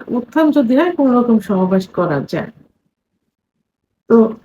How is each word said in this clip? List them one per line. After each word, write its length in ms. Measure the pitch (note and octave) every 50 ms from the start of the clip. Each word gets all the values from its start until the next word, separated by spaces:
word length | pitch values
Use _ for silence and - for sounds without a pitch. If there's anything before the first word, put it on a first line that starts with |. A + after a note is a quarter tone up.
| -
উত্থান 440 | - A#3 B3 A#3+ - - D#4 D#4+ D4+
যদি 240 | C#4 D4 B3 A3 B3+
হয় 160 | C#4 E4+ F4+
কোনো 280 | F4 - C#4 C4 A#3+ B3
রকম 200 | A#3+ A#3+ A3+ G#3+
সহবাস 480 | - - G3+ F#3 F#3 F#3 F#3+ F#3+ F#3+
করা 380 | - - F#3 F3 E3 C#3+ C3+ - -
যায়। 200 | F3+ D3+ G#2 - - _ _ _ _ _ _ _ _ _ _ _ _ _ _ _ _ _ _ _ _ _ _ _ _ _ _ _ _ _ _
তো 260 | - A#3 A#3 A3 - - -